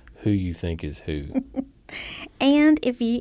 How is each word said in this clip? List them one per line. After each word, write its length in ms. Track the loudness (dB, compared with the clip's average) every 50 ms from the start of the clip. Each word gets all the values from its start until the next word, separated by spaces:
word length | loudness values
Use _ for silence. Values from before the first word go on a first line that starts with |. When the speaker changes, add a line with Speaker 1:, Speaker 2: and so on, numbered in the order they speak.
| -20 -20 -12 -4 -2
Speaker 1:
who 80 | 0
you 220 | 0 2 0 -2 -4
think 300 | -4 -4 -4 -4 -4 -4
is 160 | -8 -8 -8
who. 280 | -6 -6 -4 -4 -4 -4 -4 -6 -6 -6 -6
Speaker 2:
<laughs> 120 | -8 -8 -10 -10 _ _ -16 -14 -14 -12 -12 -14 -14 -16 -12 -6 0
And 400 | 2 4 4 6 6 6 6 4 2
if 180 | 0 -2 0
you, 180 | 0 0 0 0